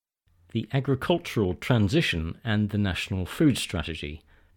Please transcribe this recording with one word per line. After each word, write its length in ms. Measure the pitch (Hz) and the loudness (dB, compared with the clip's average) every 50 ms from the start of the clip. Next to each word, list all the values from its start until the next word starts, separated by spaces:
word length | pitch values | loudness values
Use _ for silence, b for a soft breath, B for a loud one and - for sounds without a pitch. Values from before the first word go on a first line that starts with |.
| _ _ _ _ _ _ _ _ _ _ | _ _ _ _ _ _ _ _ _ _
The 180 | - 113 - - | -6 -6 -4 -2
Agricultural 840 | - 139 131 143 135 131 - - 175 170 - - - 123 101 90 87 | -2 -2 0 0 0 0 0 0 0 0 -2 -2 0 0 2 2 0
Transition 840 | - - - 127 113 104 92 113 170 160 - - 82 80 80 - - - | -2 0 2 2 4 4 4 4 2 2 2 0 -2 -4 -4 -6 -6 -4
and 260 | 117 104 107 107 101 | -2 0 2 2 0
the 80 | - 104 | 0 0
National 480 | 104 95 90 - - - 98 92 90 | 0 0 -2 -2 -4 -4 -2 -2 -4
Food 320 | - - - 165 147 107 - | -4 0 4 4 4 4 2
Strategy 640 | - - - 85 78 87 80 - 78 73 78 - - _ _ _ _ _ _ | -2 -4 -4 -4 -4 -6 -8 -8 -8 -10 -10 -12 -16 _ _ _ _ _ _